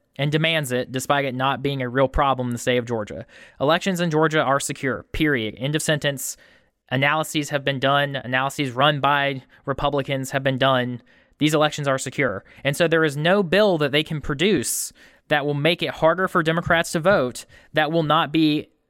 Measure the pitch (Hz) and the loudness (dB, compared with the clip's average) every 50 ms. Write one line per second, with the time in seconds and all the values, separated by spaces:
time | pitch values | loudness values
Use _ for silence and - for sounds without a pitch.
0 | _ _ _ - 139 147 151 151 160 165 165 156 147 123 123 123 123 - 127 131 | _ _ _ -4 -2 0 0 2 2 2 0 0 -2 -2 -2 -4 -4 -4 -6 -8
1 | - - 143 143 139 135 123 127 131 139 131 127 135 139 139 135 127 120 120 135 | -2 0 0 0 0 -2 -2 -2 -2 -2 -2 0 -2 -4 -2 -2 -4 -2 2 2
2 | 135 131 - - 143 135 131 127 123 123 120 113 - 131 123 123 120 120 120 110 | 2 2 2 2 2 2 2 0 -2 -4 -4 -2 0 0 0 0 0 -2 -4 -4
3 | 107 - - 85 113 _ - - - - _ - 131 147 165 180 - 196 180 170 | -4 -8 -10 -14 -14 _ -20 -20 -20 -20 _ -2 2 2 2 2 0 -2 -2 0
4 | 175 170 151 156 160 156 156 156 123 127 139 139 - - 143 - 143 131 110 85 | -2 0 2 2 2 2 2 2 2 2 0 0 0 -4 -8 -4 -4 -4 -4 -4
5 | - _ - - 160 151 143 120 110 104 - - 127 143 151 151 - - 156 143 | -8 _ -2 0 2 2 2 0 -2 -4 -6 -6 -6 -4 -4 -2 -2 -2 -2 0
6 | - 143 139 131 - - - _ - _ _ _ _ _ _ _ _ - 127 135 | -2 -4 -4 -4 -10 -10 -12 _ -20 _ _ _ _ _ _ _ _ -4 -2 0
7 | 139 147 151 160 151 - - 156 143 - 147 139 135 139 139 131 135 135 143 143 | 2 2 0 0 -2 -2 -4 -4 -4 -2 -6 -4 -2 -4 -4 0 0 2 2 2
8 | 143 143 139 127 120 123 127 131 135 139 - - 143 127 117 127 143 151 151 139 | 0 0 -4 -8 -6 -2 -2 -2 -2 -2 -4 -4 -6 -4 0 2 2 2 2 0
9 | 139 139 147 143 139 139 135 127 - _ _ _ - 151 139 - 147 143 139 143 | 0 0 2 2 0 -2 -4 -6 -12 _ _ _ -8 -6 -6 -2 -2 -2 0 -2
10 | 139 - 139 135 131 - - 135 135 135 131 127 135 135 131 123 123 123 123 120 | -2 -2 -4 -4 -4 -4 -6 -2 -2 -2 0 2 2 2 2 2 0 -4 -8 -10
11 | _ _ _ _ _ _ _ - 143 151 160 147 151 147 - - 143 139 135 131 | _ _ _ _ _ _ _ 0 0 2 4 4 2 2 0 -4 -4 -2 -2 -2
12 | - 131 - 151 139 117 95 98 - - - - - 139 143 - 170 156 165 160 | -4 -8 -4 -2 -2 -2 -2 -6 -10 -14 -20 -6 -4 -4 0 2 2 2 4 2
13 | 160 151 135 147 156 170 196 208 190 151 180 202 214 202 175 156 147 131 135 156 | 2 2 0 0 2 2 2 2 2 2 2 4 4 4 4 2 0 2 2 0
14 | 156 - 160 143 - - 147 135 170 220 190 127 113 - - - - - _ _ | 0 0 -6 -6 -4 -4 -2 0 2 2 2 2 0 -2 -4 -6 -6 -10 _ _
15 | - - _ _ _ - 151 147 139 147 147 143 147 165 175 - 165 131 - - | -20 -20 _ _ _ 0 0 0 2 0 -2 2 2 0 0 0 -2 -6 -2 2
16 | 156 160 170 185 190 175 - 180 156 160 160 170 - - 170 165 170 - - 170 | 2 2 4 2 -2 0 2 2 2 2 0 0 0 2 0 0 0 0 -4 0
17 | 151 190 208 165 127 123 - - - _ - - _ _ - 151 151 147 165 170 | 2 4 4 4 2 -2 -4 -10 -16 _ -20 -20 _ _ 0 0 0 2 2 0
18 | 156 147 151 165 156 143 156 165 160 151 147 151 - _ _ _ _ | 2 4 2 2 2 2 2 2 4 4 2 0 -2 _ _ _ _